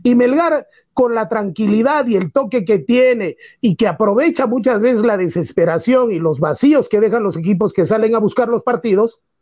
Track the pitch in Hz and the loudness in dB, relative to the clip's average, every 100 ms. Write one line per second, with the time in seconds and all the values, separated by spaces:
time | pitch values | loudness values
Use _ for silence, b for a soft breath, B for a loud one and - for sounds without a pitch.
0 | 247 240 247 285 339 302 - b _ - | 2 2 2 2 0 -2 -4 b _ -2
1 | 240 233 214 226 202 165 214 214 247 302 | 0 0 -4 -4 -4 -4 0 0 0 0
2 | 247 202 180 277 262 254 180 202 - 247 | 0 -2 -2 -4 -2 -2 0 -2 0 2
3 | 254 240 180 - B B 233 165 214 160 | 2 0 -4 -10 B B -2 0 -2 0
4 | 208 208 330 330 214 247 220 220 233 233 | 0 2 0 0 -2 -2 -2 0 0 2
5 | 226 202 180 180 151 - 165 160 233 254 | 0 0 -2 -4 -4 0 0 0 0 0
6 | 240 175 165 139 156 147 285 294 - 208 | 0 -2 -2 -2 -2 0 2 2 2 0
7 | 214 226 202 165 165 185 208 - 170 220 | 0 0 -2 -4 -2 0 0 0 0 0
8 | 220 226 202 - 233 233 247 240 240 190 | 0 0 0 0 -2 -2 -2 -2 0 0
9 | 226 - _ _ | 0 -4 _ _